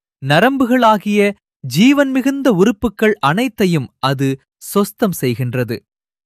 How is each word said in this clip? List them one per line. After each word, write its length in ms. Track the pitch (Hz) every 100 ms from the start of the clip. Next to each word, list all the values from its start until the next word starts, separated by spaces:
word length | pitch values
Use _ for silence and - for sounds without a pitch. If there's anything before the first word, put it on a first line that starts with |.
| _ _ 135
நரம்புகளாகிய 1080 | 160 240 277 247 254 226 214 208 208 202 202 _ _ 135
ஜீவன் 440 | 123 233 285 277
மிகுந்த 420 | 262 254 277 269
உறுப்புக்கள் 600 | 180 202 233 240 - 214 214
அனைத்தையும் 720 | 139 170 254 - 196 165 123 _
அது 420 | 131 135 135 135 _ _
சொஸ்தம் 540 | - 202 202 - 214 170
செய்கின்றது. 580 | 131 120 123 127 117 117 _ _ _ _